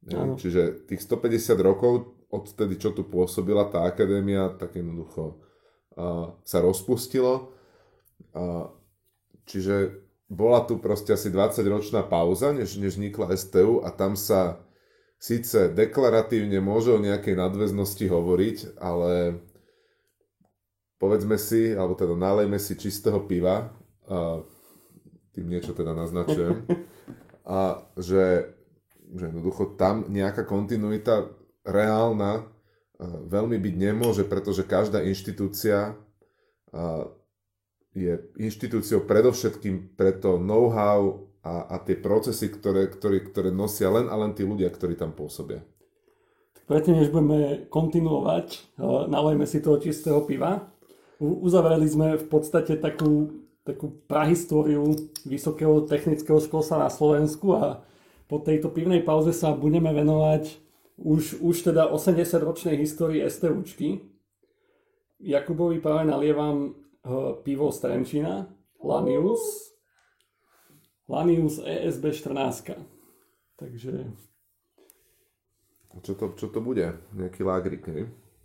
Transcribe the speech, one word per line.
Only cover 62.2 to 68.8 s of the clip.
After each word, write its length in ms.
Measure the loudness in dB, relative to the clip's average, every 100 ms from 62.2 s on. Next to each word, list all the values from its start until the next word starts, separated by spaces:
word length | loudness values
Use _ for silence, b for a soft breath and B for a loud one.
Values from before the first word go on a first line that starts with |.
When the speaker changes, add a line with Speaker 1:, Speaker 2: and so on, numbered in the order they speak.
| 4 2 0 -2 -2 0
Speaker 1:
histórii 400 | -2 -2 -2 0
S 240 | -2 -2
T 80 | -2
Učky. 480 | -2 -4 -6 -6 -6 -8 _ _ _ _ _ _ _ _ _ _ _
Jakubovi 640 | -2 -2 0 -2 0 0
práve 240 | 0 2 2
nalievam, 720 | 0 2 0 0 -2 -4 -8 _ _
e, 320 | -8 -4 -4 -6
pivo 320 | -6 -2 -2
z 80 | -2
Trenčína, 640 | -4 -2 -2 -2 -4 -6 -10 -16 _
Lanius. 960 | _